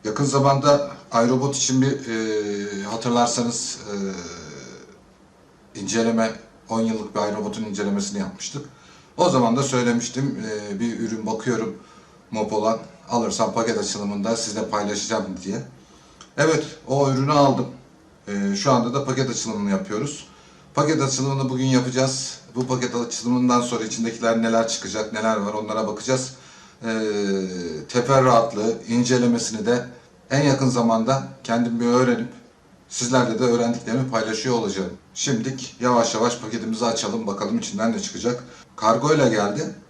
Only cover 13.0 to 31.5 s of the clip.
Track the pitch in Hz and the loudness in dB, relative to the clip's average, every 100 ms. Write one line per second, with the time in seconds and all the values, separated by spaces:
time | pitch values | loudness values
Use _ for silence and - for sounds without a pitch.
13 | - 117 107 95 110 117 113 110 101 101 | -4 -2 0 0 0 0 0 0 -2 -4
14 | 101 101 104 113 - 104 107 107 101 101 | -4 -2 -2 -2 -2 -4 -2 -2 -2 -4
15 | - 113 95 87 98 110 131 - - - | -2 -2 -2 -8 -6 -6 -8 -18 -20 -20
16 | - - - - 156 156 - - - 135 | -20 -20 -16 0 2 2 -2 -12 -2 2
17 | 139 131 139 147 143 127 120 - - _ | 4 2 4 6 6 4 -2 -8 -20 _
18 | _ _ - 101 101 98 139 123 117 139 | _ _ -6 -2 0 0 2 4 2 -2
19 | - 127 123 113 113 107 101 95 98 104 | -2 -2 -2 -2 -6 -4 -2 -2 -2 -4
20 | 147 - - - - - - - 147 160 | -4 -8 -16 -20 -20 -20 -6 0 2 2
21 | 135 - 135 135 127 127 131 127 123 127 | 0 0 0 0 -2 0 2 2 2 0
22 | 135 - - - - 123 127 127 123 123 | 0 0 -8 -12 -10 -6 -2 -2 -2 -2
23 | 117 - 120 127 123 123 120 120 110 113 | -4 -4 0 2 4 4 2 -2 -4 -2
24 | 113 110 117 113 113 113 113 - 95 104 | -4 0 2 2 4 2 2 -2 -6 -6
25 | 110 110 110 110 101 107 107 110 104 - | -4 -2 0 0 -2 -4 -4 -4 -4 -4
26 | 123 131 - - - - - - 113 110 | 0 0 0 -10 -20 -20 -20 -10 -4 -2
27 | 107 104 101 98 92 90 85 78 71 123 | 0 0 0 0 -2 -6 -6 -8 -2 -2
28 | 123 135 127 117 113 107 110 113 110 120 | 4 6 8 6 4 0 0 -2 0 2
29 | 120 127 120 117 - 107 101 123 - - | 4 4 4 2 0 -4 0 0 0 -14
30 | - - - 135 147 135 131 120 117 113 | -20 -20 -2 2 4 4 2 2 4 2
31 | 113 135 - - - | 2 0 -2 -12 -2